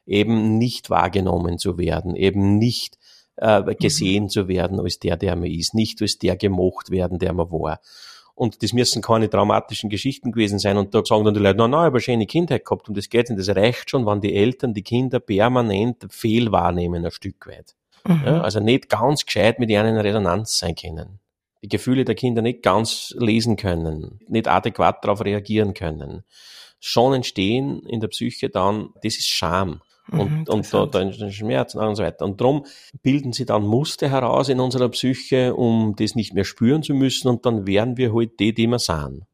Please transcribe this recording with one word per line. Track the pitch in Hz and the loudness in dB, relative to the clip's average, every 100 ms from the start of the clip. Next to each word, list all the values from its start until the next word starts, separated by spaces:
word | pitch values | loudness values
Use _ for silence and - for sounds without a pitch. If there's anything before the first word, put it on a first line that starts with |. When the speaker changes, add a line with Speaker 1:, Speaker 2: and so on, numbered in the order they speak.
| - | -2
Speaker 1:
eben | 101 104 113 110 110 | 2 4 2 2 2
nicht | 120 - - | 2 -2 0
wahrgenommen | 87 90 95 92 87 87 87 | 0 2 0 0 0 -2 -2
zu | 95 87 | -4 -2
werden, | 82 80 87 - | -2 -2 -4 0
eben | 95 98 98 104 | 0 2 2 4
nicht, | 120 - - - _ - _ - | 2 -2 -8 -14 _ -20 _ -2
äh, | 110 104 | 2 2
Speaker 2:
Mhm. | 101 - | 2 0
Speaker 1:
gesehen | 104 151 98 101 101 | 0 0 0 0 0
zu | 107 92 | -2 0
werden | 92 90 95 | -2 -2 -2
als | 92 - | -4 -4
der, | 90 87 | -4 -2
der | 98 85 | -2 -2
man | 87 | -4
ist, | 82 82 | -4 -2
nicht | 113 110 - | 0 -2 -2
als | 104 - | -4 0
der | - 92 | -2 0
gemocht | 101 92 92 - - | 0 2 0 0 -4
werden, | 92 90 87 | -2 -2 -2
der | 90 | -2
man | 87 82 | -2 -2
war. | 82 78 78 _ - - - _ | -4 -4 -8 _ -20 -20 -20 _
Und | - 120 - | -4 -4 -2
das | 104 | -2
müssen | 123 120 110 | 0 0 -2
keine | 110 113 107 | 0 2 2
traumatischen | 101 101 104 - 104 104 | 2 2 2 -2 -8 -6
Geschichten | 101 135 - 123 | -4 -4 -6 -6
gewesen | 113 101 101 | -2 0 0
sein. | 101 101 | 0 0
Und | 95 110 | 2 0
da | - | 2
sagen | 107 107 | 2 4
dann | |
die | 104 | 4
Leute, | 98 98 | 4 4
„Na, | 117 | 4
na, | 151 | 4
ich | 165 | 2
hab | |
eine | 123 | 2
schöne | 127 117 101 | 0 0 0
Kindheit | 160 175 127 - | 0 0 -2 -2
gehabt“, | 101 - | -6 -4
um | 101 | -8
das | - | 0
geht's | 117 117 | 0 0
nicht. | 98 95 | -2 0
Das | 95 | 2
reicht | 110 120 - | 2 2 -4
schon, | 139 107 | -2 0
wenn | 101 | 0
die | 101 | 0
Eltern, | 98 113 123 127 | 2 2 2 -4
die | 101 | -4
Kinder | - 120 131 123 | -2 0 0 -2
permanent | - 95 117 127 113 98 120 120 95 | 0 2 4 4 2 2 0 -2 -12
fehlwahrnehmen, | - 113 113 113 95 87 90 87 87 85 | -4 0 2 2 2 2 0 -2 -2 -4
ein | |
Stück | - 98 - - | -8 -12 -14 -18
weit. | 76 - _ _ _ - | -20 -20 _ _ _ 0
Speaker 2:
Mhm. | 160 131 | 0 2
Speaker 1:
Ja, | 160 | 0
also | 147 101 | 0 0
nicht | 107 135 - | 2 2 2
ganz | 107 127 151 - | 0 2 0 -2
gescheit | - 107 127 | 2 2 2
mit | 113 | 2
ihnen | 104 113 110 | 2 4 2
in | |
Resonanz | 104 107 90 92 113 - | 0 0 0 0 -2 -4
sein | 87 82 | -4 -6
können. | 87 80 85 98 _ _ _ _ | -10 -12 -12 -18 _ _ _ _
Die | 101 | -6
Gefühle | 107 123 131 120 | -4 0 0 0
der | 107 | 0
Kinder | 127 113 | 0 0
nicht | 113 120 | 0 0
ganz | 98 98 113 - - - | 2 2 2 -4 -8 -2
lesen | 117 113 117 101 | 2 2 2 0
können, | 98 85 82 76 - - - | 0 -2 -2 -6 -10 -16 -4
nicht | 110 113 | -2 2
adäquat | 95 117 - 87 - | 0 0 2 0 2
darauf | 104 101 | -2 -2
reagieren | 98 101 98 107 101 - | -2 -4 -2 0 0 -4
können. | 85 76 71 80 - _ - - - _ | -8 -8 -12 -14 -18 _ -20 -20 -20 _
Schon | - 117 127 | -2 2 4
entstehen | 131 117 - 95 123 139 - | 2 -2 -2 0 0 -2 -6
in | - 117 | -8 -6
der | 107 | -6
Psyche | - 120 - 131 | -6 -6 -6 -4
dann, | 98 95 107 92 - | 0 0 0 -6 -8
das | 107 - | -6 -4
ist | - | -4
Scham. | - 85 90 92 73 - _ - | -2 0 0 -2 -6 -16 _ -6
Und, | 160 101 | -2 -2
Speaker 2:
Mhm, | 151 | -2
Speaker 1:
und | 151 | -2
da, | 107 | -2
Speaker 2:
interessant. | - 104 98 95 | 0 0 0 0
Speaker 1:
da | |
entstehen | 95 110 104 | -2 -4 -10
Schmerzen | 101 107 131 123 - | -8 -4 -2 -4 -4
und | 107 104 | -4 -2
so | |
weiter. | 87 - 95 | -4 -4 -6
Und | 98 | 0
drum | 127 147 - - - - | 2 2 -4 -18 -20 -4
bilden | 127 143 127 | 0 0 -2
sie | 117 120 | -6 -2
dann | 107 | 0
Muster | 104 117 151 - 143 | 2 0 0 -4 -2
heraus | 135 120 127 139 | 0 2 0 2
in | 127 | 0
unserer | 127 123 123 | 0 0 0
Psyche, | - 127 131 - 131 127 - | 0 -2 -2 0 2 2 2
um | 120 113 110 101 | 2 2 0 0
das | 107 117 | -2 -2
nicht | 104 | -2
mehr | 92 | -2
spüren | 95 - 117 156 | -2 2 2 2
zu | 147 | 0
müssen. | 135 135 - 127 | 0 2 2 0
Und | 120 123 | 2 0
dann | 113 98 | 0 2
werden | 98 123 123 | 2 2 0
wir | 123 | 0
halt | 113 117 - | 2 0 0
die, | 107 | 0
die | 113 113 | 2 2
wir | 120 | 2
sind. | - 80 69 69 - | 0 -4 -4 -12 -18